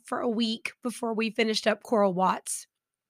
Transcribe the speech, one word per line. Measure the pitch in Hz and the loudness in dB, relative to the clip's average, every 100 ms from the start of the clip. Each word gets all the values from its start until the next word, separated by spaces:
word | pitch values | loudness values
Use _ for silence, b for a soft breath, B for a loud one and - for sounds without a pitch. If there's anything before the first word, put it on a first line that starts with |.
for | - 254 | -4 -4
a | 247 | -2
week | 220 226 226 - - | 0 -2 -2 -8 -8
before | 247 - 233 | -8 -6 -4
we | 220 226 | -2 -2
finished | 214 226 214 220 | 0 0 0 0
up | 208 | 0
Coral | - 220 202 | 2 4 4
Watts. | 180 185 - - - - _ _ _ _ | 4 2 0 -4 -10 -12 _ _ _ _